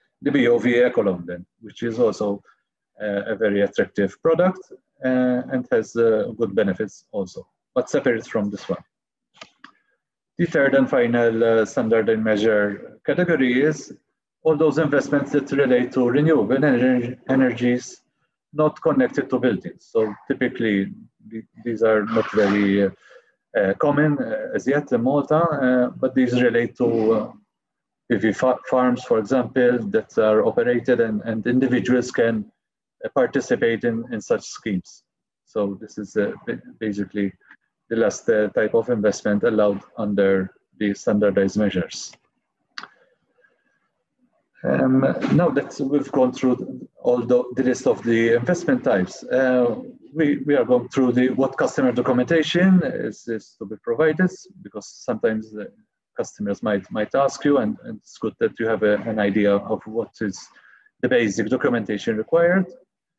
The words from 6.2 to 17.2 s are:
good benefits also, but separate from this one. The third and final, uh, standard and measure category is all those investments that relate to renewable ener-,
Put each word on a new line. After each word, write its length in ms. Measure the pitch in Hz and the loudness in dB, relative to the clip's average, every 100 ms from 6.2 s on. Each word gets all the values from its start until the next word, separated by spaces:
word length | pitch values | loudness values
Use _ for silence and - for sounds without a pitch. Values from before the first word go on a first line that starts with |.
| 107 110 | -2 -4
good 180 | 110 98 | -2 0
benefits 500 | 98 90 104 - _ | 0 -2 -6 -10 _
also, 360 | 104 92 - - _ _ 127 | -8 -8 -12 -20 _ _ -6
but 140 | - | -2
separate 360 | - 135 113 - | -2 0 -2 -4
from 240 | 113 101 | -4 -4
this 180 | 101 - | -6 -8
one. 140 | 92 - _ _ _ _ - - _ - _ _ _ _ _ _ - | -10 -10 _ _ _ _ -20 -20 _ -20 _ _ _ _ _ _ -4
The 80 | 127 | -2
third 300 | - 135 135 | 2 4 4
and 140 | 131 | 2
final, 540 | 135 120 120 117 113 | 2 2 2 2 2
uh, 220 | 117 113 107 | 4 4 2
standard 440 | - 113 113 107 | -2 0 2 2
and 140 | 110 | 0
measure 760 | 110 104 110 104 104 98 - - - | 0 2 2 2 0 -4 -14 -10 -4
category 560 | 143 175 151 127 123 | -2 0 2 2 2
is 320 | 151 151 - - _ _ _ _ | 0 -2 -10 -20 _ _ _ _
all 120 | 160 151 | 0 2
those 220 | 156 143 | 2 2
investments 540 | 156 139 - 143 135 | 2 0 0 -2 0
that 180 | 143 135 | -2 0
relate 400 | 135 131 123 120 | 0 4 4 2
to 160 | 131 120 | 0 2
renewable 480 | 135 160 147 104 131 | 2 4 2 2 2
ener-, 600 | 147 123 127 123 120 123 | 2 2 2 2 -2 -8